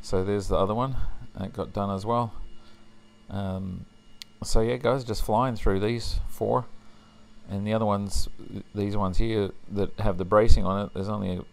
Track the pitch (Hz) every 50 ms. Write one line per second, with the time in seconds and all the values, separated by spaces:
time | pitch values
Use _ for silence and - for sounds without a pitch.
0 | - - - 92 92 98 101 101 95 92 92 82 95 95 107 117 127 135 131 -
1 | - - - - - - - - 95 98 - 104 90 - - 104 101 98 98 95
2 | 95 107 117 120 120 113 - - - - - - - - - - - - - -
3 | - - - - - - - 98 101 95 95 95 98 92 92 90 - - - -
4 | _ - - - - - - - - - - - 113 117 123 127 123 120 127 139
5 | 123 117 107 - - - 107 110 127 131 120 107 - 110 98 95 101 107 120 117
6 | 110 - - - - - - - 110 107 120 127 123 - - - - - - -
7 | - - - - - - - - - - 95 98 101 104 110 113 113 104 101 101
8 | 101 98 - - - - - - - - - 101 - - - 104 101 104 101 104
9 | 98 92 90 - 110 113 113 107 101 92 - - - - 98 101 98 90 - -
10 | 107 107 95 87 92 90 104 107 110 113 - 113 98 95 95 101 101 98 - -
11 | 95 104 107 104 98 95 90 90 - -